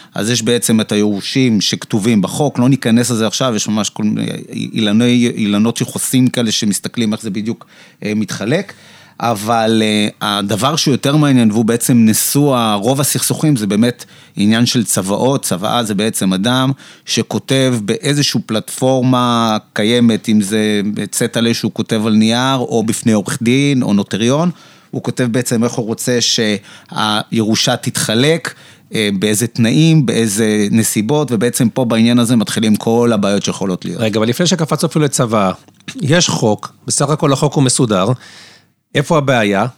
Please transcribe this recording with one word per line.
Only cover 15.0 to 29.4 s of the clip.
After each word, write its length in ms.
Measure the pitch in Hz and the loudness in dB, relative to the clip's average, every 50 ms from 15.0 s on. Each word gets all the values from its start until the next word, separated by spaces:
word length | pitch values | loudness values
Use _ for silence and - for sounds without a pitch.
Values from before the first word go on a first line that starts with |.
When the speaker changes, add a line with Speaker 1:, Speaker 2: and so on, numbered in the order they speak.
| 92 95 101 - 120 131 139 131 - | -2 -2 -2 0 0 0 0 0 -2
Speaker 1:
צוואה 420 | - 95 85 95 - 113 120 117 | -4 -4 -4 -2 -2 -2 -2 -2
זה 100 | 107 104 | -2 -2
בעצם 380 | 95 107 113 - - 113 95 92 | -2 -2 -2 -2 -2 0 0 0
אדם 400 | 92 98 120 127 131 131 135 135 - - - - - _ | 0 0 0 0 0 0 0 -2 -4 -8 -20 -20 -16 _
שכותב 680 | - - 120 110 - - 107 - - 135 135 131 131 123 113 104 | -6 -4 -4 -2 -2 -4 -4 -2 -2 0 0 2 0 0 -2 -2
באיזושהי 560 | 95 110 - - 139 143 147 139 - - 110 - | -4 -6 -4 -2 -2 0 0 0 0 -2 -4 -4
פלטפורמה 1120 | - 110 107 - - - - 131 131 131 131 123 127 127 123 123 120 120 117 117 113 107 107 - _ - | -4 -4 -4 -4 -6 -6 -2 0 0 2 2 2 2 2 2 2 0 0 0 0 0 0 -2 -4 _ -4
קיימת, 560 | - 104 110 120 120 120 117 110 98 - - | -2 0 2 4 4 4 4 2 2 0 0
אם 120 | 107 107 | 2 2
זה 400 | 101 95 110 110 107 107 104 104 98 104 101 - 104 98 | 2 0 0 0 0 0 0 -2 -2 -4 -4 -6 -8 -6
צטלה 440 | - - 123 113 - 117 113 117 117 | -4 -4 -2 -2 -2 0 0 0 0
שהוא 180 | - - 107 - | -2 -2 -4 -4
כותב 320 | - 107 - 113 110 107 | -4 -4 -2 -2 -2 0
על 60 | 113 107 | 2 2
נייר, 440 | 107 110 110 113 120 127 131 135 | 4 4 2 2 0 0 0 0
או 260 | 127 123 - 117 117 107 | -2 -2 -2 -2 -2 0
בפני 300 | 110 110 - - 117 110 | -2 -2 -2 0 2 2
עורך 260 | 104 95 - - - 113 | 2 0 -2 -6 -4 0
דין, 400 | 117 127 135 143 143 143 127 110 | 0 2 2 2 2 2 0 0
או 100 | 104 101 | 2 0
נוטריון, 580 | 101 98 - - 98 113 120 135 151 170 180 - - - - - - _ _ | 0 0 -2 -2 -2 0 0 0 0 0 -2 -2 -6 -10 -20 -20 -20 _ _
הוא 120 | - 127 - | -10 -8 -6
כותב 260 | 127 - - 127 120 | -6 -4 -2 -2 -2
בעצם 340 | 110 131 120 - 127 110 117 | -2 -2 -2 -2 -2 0 0
איך 80 | 120 - | -2 -2
הוא 140 | - 113 | -4 -4
רוצה 320 | 107 113 - - 127 123 120 | -4 -6 -6 -2 -2 -2 0
שהירושה 1600 | 120 - - - 113 107 104 95 - - - - - - - - 107 107 107 104 - - - 113 107 104 110 - - 135 120 | 0 0 0 0 0 0 -2 -4 -6 -12 -20 -20 -20 -10 -6 -4 -2 -2 -2 -2 -2 -2 -2 0 0 0 0 0 0 0 -2
תתחלק, 760 | 117 - 123 - - - - 107 117 131 151 165 165 - - - - - - - - _ - - | -2 -4 -6 -6 -4 -2 -2 0 2 2 2 2 0 -2 -8 -12 -14 -20 -20 -20 -20 _ -8 -4
אה, 140 | 110 107 104 101 95 | -2 -2 -2 0 0
באיזה 280 | 101 107 107 101 | 0 0 0 0